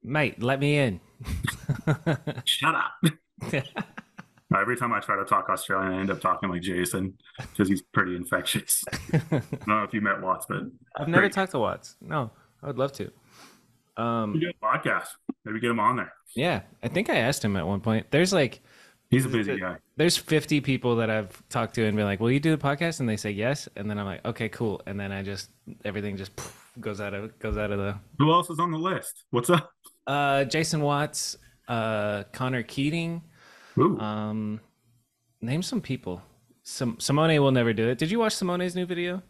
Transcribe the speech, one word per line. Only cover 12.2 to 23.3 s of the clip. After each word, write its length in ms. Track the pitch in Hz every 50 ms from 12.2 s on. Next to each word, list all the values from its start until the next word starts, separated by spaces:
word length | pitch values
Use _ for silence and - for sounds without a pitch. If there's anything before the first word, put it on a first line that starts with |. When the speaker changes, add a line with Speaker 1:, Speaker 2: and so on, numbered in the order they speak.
| 127 110 - _ _ _ _ _ -
Speaker 1:
I 60 | 147
would 100 | 139 120
love 140 | 131 139 139
to. 180 | - 98 - - _ _ _ _ - - - - _ _ _ _ _ _ _ _
Um, 380 | - 113 117 117 117 113 107 104
Speaker 2:
We 60 | 156
do 100 | 160 180
a 140 | 175 _ -
podcast. 440 | 110 127 - - 131 107 - - - - - _ - - _ _
Maybe 140 | 113 107 110
get 120 | 117 120
him 100 | 117 113
on 160 | 104 110 123
there. 160 | 120 104 - - _ _ - -
Speaker 1:
Yeah, 260 | 113 135 175 160 101 - - - _ -
I 60 | 123
think 220 | 143 175 214 -
I 60 | 320
asked 280 | 170 113 123 143 - -
him 120 | 110 101
at 100 | 95 82
one 140 | 85 101 98
point. 260 | - 117 110 110 - -
There's, 220 | - 143 175 185 202
like, 280 | 180 143 117 - - _ _ - - - - _ _ _ _
Speaker 2:
He's 140 | - 127 135
a 40 | -
busy 240 | 113 113 104 98 -
Speaker 1:
th-, 80 | 95
Speaker 2:
guy. 160 | 92 92 87 - _ _ _
Speaker 1:
there's 200 | - 151 170 170
fifty 440 | - - - 160 156 139 - 156 147
people 360 | - - 131 120 - 123 120
that 140 | 113 117 110
I've 300 | 110 107 107 92 - - - _
talked 260 | - 131 113 107 -
to 80 | - 113
and 120 | 107 101
been 100 | 107 104
like, 120 | 101 98 92
"Will 120 | 113 117
you 100 | 127 143
do 100 | 143 165
the 100 | 160 147 -
podcast?" 360 | 139 143 143 175 170 160 -
And 100 | 135 117
they 80 | 107
say 140 | 104 - 107